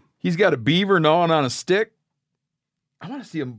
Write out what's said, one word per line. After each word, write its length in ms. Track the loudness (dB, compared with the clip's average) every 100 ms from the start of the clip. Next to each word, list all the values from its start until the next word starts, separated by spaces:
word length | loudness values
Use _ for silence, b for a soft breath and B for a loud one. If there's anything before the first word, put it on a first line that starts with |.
| _ _
He's 160 | -4 0
got 180 | 0
a 40 | 0
beaver 420 | 0 0 2 2
gnawing 320 | 4 2 2
on 140 | 0 0
a 40 |
stick. 420 | -4 -2 -2 -2 _ _ _ _ _ _ _ _ _ _ -20
I 80 | -16
wanna 160 | -14 -10
see 160 | -8
a, 60 | -8